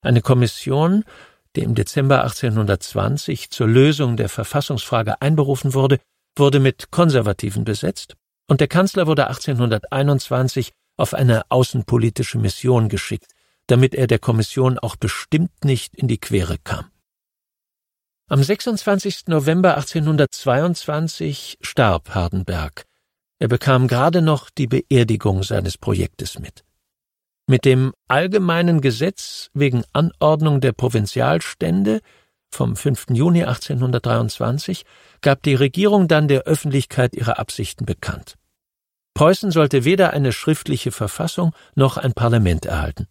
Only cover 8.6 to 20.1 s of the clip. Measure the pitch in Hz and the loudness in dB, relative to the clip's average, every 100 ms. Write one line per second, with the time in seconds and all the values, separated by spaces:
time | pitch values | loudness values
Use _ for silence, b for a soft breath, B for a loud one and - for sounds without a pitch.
8.6 | 147 170 196 196 160 151 131 127 - 127 | 2 2 2 2 0 2 0 -2 -4 -2
9.6 | 120 110 - 139 143 139 - 127 127 - | 0 0 -2 -2 2 0 0 -2 0 -2
10.6 | - _ _ _ - - 127 110 - 127 | -6 _ _ _ -4 2 2 2 2 0
11.6 | 127 127 107 123 117 - 123 120 107 - | 2 -2 -2 0 0 -2 -6 -2 -2 -2
12.6 | 127 123 110 101 - 92 _ _ _ _ | 0 2 2 -2 -6 -10 _ _ _ _
13.6 | _ 123 131 - 123 117 - 113 110 - | _ 4 4 2 0 0 0 -2 -2 0
14.6 | 131 127 117 - 98 - - 156 175 _ | 0 0 -6 -4 -6 -6 -2 -2 -2 _
15.6 | 143 127 - - 131 117 - 104 85 80 | -2 -2 -4 -6 -4 -4 -2 -2 -2 -6
16.6 | - - - _ _ _ _ _ _ _ | -6 -10 -10 _ _ _ _ _ _ _
17.6 | _ _ _ _ _ _ _ 139 139 208 | _ _ _ _ _ _ _ 0 2 0
18.6 | - 214 - 202 202 - - 160 143 165 | -2 -4 0 0 -2 -8 -2 -2 2 2
19.6 | 185 151 143 165 151 | 4 2 -2 -2 0